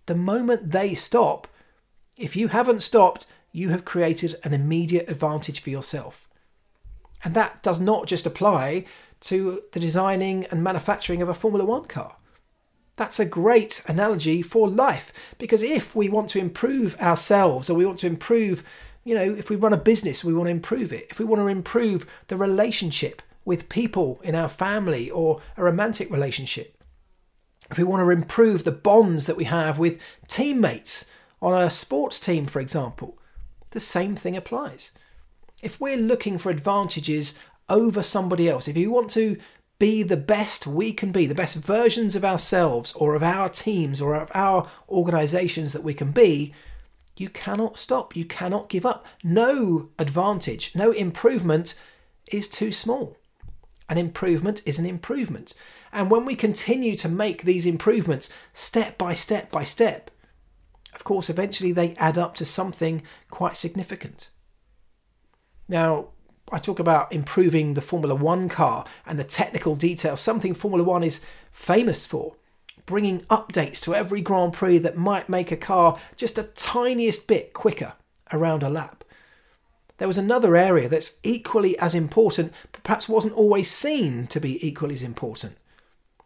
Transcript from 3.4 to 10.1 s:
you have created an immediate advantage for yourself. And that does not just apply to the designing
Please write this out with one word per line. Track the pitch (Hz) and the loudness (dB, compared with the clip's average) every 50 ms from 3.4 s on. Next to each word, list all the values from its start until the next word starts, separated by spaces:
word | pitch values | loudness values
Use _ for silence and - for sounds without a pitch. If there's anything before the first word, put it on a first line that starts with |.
| _ _ | _ _
you | - 165 190 175 | -8 -4 -2 -2
have | 175 175 - | -2 -2 -4
created | - - 175 170 165 165 - 175 165 - - - | -4 -2 0 2 2 0 0 -2 -4 -6 -6 -4
an | 151 147 | -2 0
immediate | 139 143 151 160 170 170 160 175 170 170 - | 0 0 2 0 0 2 2 0 0 0 -2
advantage | 143 139 156 151 151 151 - 160 143 - | -4 -2 -2 -2 -2 -4 -6 -8 -10 -10
for | - 139 | -10 -8
yourself. | 135 135 - - - 139 - 98 - - _ _ _ _ _ _ _ _ _ _ _ _ - - - - - _ - - - | -8 -8 -8 -8 -8 -10 -10 -12 -18 -20 _ _ _ _ _ _ _ _ _ _ _ _ -20 -20 -20 -20 -20 _ -18 -10 -8
And | 170 170 | -2 0
that | 226 202 - - - - | 2 0 0 -2 -4 -2
does | 185 170 165 | 0 0 2
not | 185 202 220 196 - | 2 2 2 2 0
just | - 180 160 - | -2 -2 -2 -2
apply | 160 - - 196 208 185 139 131 139 160 185 185 - - - - _ _ _ | -4 -2 2 2 2 4 2 0 -2 -4 -4 -6 -8 -16 -20 -20 _ _ _
to | - - 190 190 190 185 185 196 - - | -6 -2 -2 0 0 -2 -4 -6 -10 -10
the | - 175 | -6 -4
designing | 170 160 160 185 190 196 | -2 0 2 2 2 2